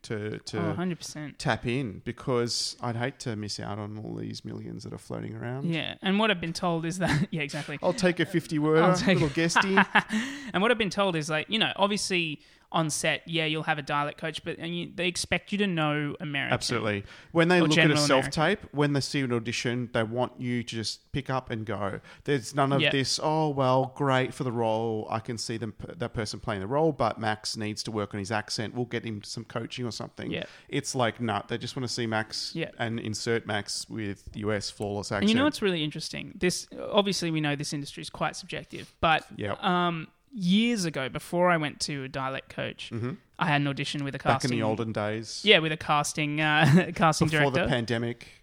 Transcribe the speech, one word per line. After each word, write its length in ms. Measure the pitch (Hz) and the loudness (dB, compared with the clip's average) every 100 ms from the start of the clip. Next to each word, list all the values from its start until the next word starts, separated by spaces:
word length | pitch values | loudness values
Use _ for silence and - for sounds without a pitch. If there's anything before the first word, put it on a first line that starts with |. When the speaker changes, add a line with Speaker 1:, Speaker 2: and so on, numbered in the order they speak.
Speaker 1:
to, 360 | - 110 107 110 | -8 -6 -6 -8
to 320 | - 110 - | -6 -2 -2
Speaker 2:
Oh, 20 | |
hundred 240 | 101 180 170 | -2 -4 -6
percent. 400 | - 151 147 - | -10 -12 -12 -4
Speaker 1:
tap 300 | 147 110 127 | -2 0 0
in, 340 | 127 123 92 | -2 -2 -6
because 760 | - - - 123 120 - - - | -10 -6 0 0 0 -2 -4 -4
I'd 140 | 120 117 | -6 -4
hate 240 | 127 - | -4 -6
to 160 | 131 107 | -6 -6
miss 240 | 104 - | -6 -6
out 180 | 110 104 | -6 -6
on 220 | 104 107 | -8 -8
all 160 | 113 110 | -8 -8
these 280 | 110 113 | -8 -10
millions 420 | 113 110 110 113 113 | -10 -10 -10 -12 -12
that 60 | |
are 40 | 110 | -12
floating 380 | - 120 110 110 | -10 -8 -8 -8
around. 300 | 120 131 156 | -8 -6 -4
Speaker 2:
Yeah, 240 | 160 98 - | -4 -4 -4
and 160 | 196 202 | 0 2
what 140 | 220 | 2
I've 100 | 185 | 0
been 100 | 170 | -4
told 300 | 165 180 165 165 | -2 -2 0 -2
is 100 | 185 | -2
that, 300 | 165 147 190 | 2 2 0
<laughs> 40 | |
yeah, 120 | 160 | -2
exactly. 340 | 143 151 135 143 | -4 -6 -8 -2
Speaker 1:
I'll 100 | 180 | 0
take 260 | 170 185 165 | 2 2 2
a 60 | 160 | 2
fifty 320 | 170 - 151 | 0 0 0
word, 240 | 151 156 | 4 6
Speaker 2:
I'll 140 | 175 180 | 6 6
take 240 | - 185 | 6 4
Speaker 1:
little 100 | 151 | 4
guesty. 480 | 147 165 - 196 190 | 2 4 4 6 6
Speaker 2:
<laughs> 40 | 196 214 - 220 262 285 262 | 6 4 2 0 -2 -6 -4
And 80 | 175 | 2
what 80 | 214 | 4
I've 60 | 233 | 4
been 120 | 208 | 0
told 260 | 202 196 160 | 0 0 0
is, 140 | 151 | 0
like, 180 | 156 - | -2 0
you 100 | 220 | 0
know, 120 | 160 - | 0 2
obviously 640 | 202 202 - 180 165 143 - - - | 2 2 0 0 0 -4 -12 -20 -2
on 180 | 180 156 | 0 2
set, 320 | - 165 151 - | 2 0 0 0
yeah, 180 | 160 156 | 0 0
you'll 160 | 156 | 0
have 140 | 151 151 | 0 -2
a 60 | |
dialect 340 | 147 147 147 - | 0 0 -2 -4
coach, 260 | 165 156 | -8 -6
but, 140 | 170 - | -8 -8
and 180 | 165 175 | -6 -6
you, 160 | 170 - | -6 -4
they 120 | 175 | -2
expect 440 | 175 - 175 - | -2 0 -2 0
you 80 | 202 | 0
to 80 | 202 | 2
know 480 | 165 151 147 147 - | 2 2 0 -2 -4
American. 340 | 147 143 127 123 | -6 -4 0 0
Speaker 1:
Absolutely. 480 | - 120 110 101 - - - | 0 0 0 -2 -4 -16 -2
When 160 | 165 170 | 4 6
they 120 | 180 | 6
Speaker 2:
Or 80 | 165 | 6
Speaker 1:
look 100 | 156 | 6
at 80 | 156 | 6
a 20 | |
Speaker 2:
general 140 | 147 | 6
American. 280 | 147 135 135 | 6 4 4
Speaker 1:
self-tape, 280 | 160 156 208 - | 2 2 2 -2
when 220 | 139 147 | 0 2
they 60 | 143 | 2
see 200 | - 147 | 0 0
an 100 | 131 | 0
audition, 600 | 120 113 117 123 120 120 | 0 -2 -2 -2 -2 -2
they 80 | 120 | -2
want 300 | 110 120 123 - | 0 0 -2 -4
you 220 | 123 120 | -4 -2
to 120 | 113 113 | -4 -4
just 340 | 104 - _ | -6 -8 _
pick 180 | 139 131 | -6 -2
up 220 | 131 - | -4 -2
and 160 | 113 107 | -6 -4
go. 320 | 101 101 104 - - | -2 -2 -4 -10 -8
There's 320 | - 143 - 143 | -2 -2 0 0
none 160 | 135 | 2
of 80 | 139 | 4
Speaker 2:
Yeah. 80 | 147 | 4
Speaker 1:
this, 300 | 139 131 - | 2 0 0
"Oh, 280 | 156 156 156 | 0 0 0
well, 440 | 139 127 131 127 - | 2 4 4 2 0
great 380 | 143 131 127 | 2 2 2
for 100 | - | -2
the 80 | 127 | -4
role. 540 | 117 113 110 117 110 107 | 0 0 0 0 -2 -2
I 80 | 110 | -4
can 180 | 120 113 | -4 -6
see 200 | - 113 | -6 -4
them, 160 | 110 | -6
p-, 200 | - - 165 | -8 -12 -8
that 200 | 110 120 | -6 -4
person 240 | 107 - | -4 -6
playing 220 | - 101 | -6 -4
the 60 | 98 | -2
role, 240 | 143 160 | 2 2
but 280 | 135 113 - | 2 0 0
Max 360 | 113 107 - 113 | -2 -2 -4 -4
needs 280 | 107 107 | -4 -4
to 80 | - | -4
work 240 | 107 101 104 | -4 -4 -4
on 40 | |
his 120 | 95 | -2
accent. 420 | 110 - - 104 | -2 -2 -4 -4
We'll 120 | 117 120 | -4 -4
get 180 | 117 113 | -4 -6
him 160 | 104 | -8
some 220 | - - 113 | -10 -12 -8
coaching 400 | 120 117 - 120 | -8 -8 -8 -8
or 60 | |
something." 400 | - 113 - 120 | -8 -10 -10 -6
Speaker 2:
Yeah. 140 | - - - - | -6 -8 -14 -6
Speaker 1:
It's 280 | 143 - 131 | -6 -2 0
like, 260 | 117 104 | 0 0
nah, 220 | 117 101 - | -2 -2 -4
they 120 | 117 | -6
just 160 | 120 - | -6 -6
wanna 120 | 123 | -6
see 200 | - 117 | -4 -2
Max 480 | 110 110 - - 165 | -2 -2 -6 -6 -6
Speaker 2:
Yeah. 160 | 160 - | -6 -6
Speaker 1:
and 200 | 117 113 | -4 -4
insert 460 | 110 104 - 117 104 | -4 -4 0 -2 0
Max 420 | 104 101 - - | -4 -4 -8 -8
with 420 | 110 104 98 - - | -6 -6 -8 -10 -6
U 160 | 104 | -2
S 200 | 104 - | -2 -4
flawless 400 | - 104 101 95 | -6 -4 -4 -2
Speaker 2:
And 180 | 104 196 | 0 4
you 60 | 233 | 4
know 60 | |
Speaker 1:
accent. 40 | 294 | 2
Speaker 2:
what's 160 | - | 2
really 220 | 208 175 | 0 0
interesting? 480 | 151 160 - 147 143 | -2 -6 -8 -10 -10
This, 340 | - 180 - - - - | -2 0 0 -6 -10 -2
obviously, 380 | 214 202 185 170 | 2 2 0 0
we 100 | 156 | 0
know 160 | 151 143 | 0 -2
this 160 | 147 | -4
industry 300 | 151 143 - | -6 -8 -10
is 80 | 156 | -10
quite 260 | - 156 - | -6 -6 -6
subjective, 600 | 185 151 151 - - - | -10 -12 -10 -14 -14 0
but, 280 | 170 156 - - | 4 4 0 -6
Speaker 1:
Yep. 260 | 104 - | -4 -2
Speaker 2:
um, 440 | 185 180 175 165 - _ _ 262 | 2 2 2 0 -8 _ _ -2
years 480 | 175 196 233 226 | 4 4 4 2
ago, 240 | 170 147 127 | -2 -2 -4
before 420 | 147 - 175 180 | -6 -2 2 4
I 60 | 165 | 4
went 220 | 147 - | 2 -4
to 240 | - 143 131 | -6 -4 -6
a 20 | |
dialect 420 | 151 131 135 - | -6 -4 -6 -8
coach, 400 | - 131 - - | -8 -8 -8 -8
Speaker 1:
Mm-hmm. 200 | 117 120 185 _ - | -4 -4 -6 _ -2
Speaker 2:
I 80 | 151 | 2
had 160 | 143 | 4
an 60 | 143 | 2
audition 360 | 135 143 151 | -2 -4 -4
with 120 | 139 135 | -4 -2
a 20 | |
Speaker 1:
Back 260 | 151 135 | 2 2
in 60 | 135 | 2
the 60 | 120 | 2
Speaker 2:
casting 80 | |
Speaker 1:
olden 280 | 110 107 113 | 2 0 0
days. 500 | 110 104 110 110 - | -2 -2 -2 -6 0
Speaker 2:
Yeah, 160 | 202 190 | 6 6
with 120 | 160 | 6
a 60 | 156 | -2
casting, 640 | - 147 147 - 151 147 | 0 2 2 0 -2 2
uh, 500 | 156 151 156 165 165 | 4 6 8 8 6
<laughs> 40 | 175 | 4
casting 320 | 170 147 156 | 4 4 2
Speaker 1:
Before 240 | 156 143 | 4 4
Speaker 2:
director. 100 | 127 175 | 4 2
Speaker 1:
the 20 | |
pandemic. 580 | 127 117 117 117 120 - - | 2 0 -2 -2 -6 -14 -20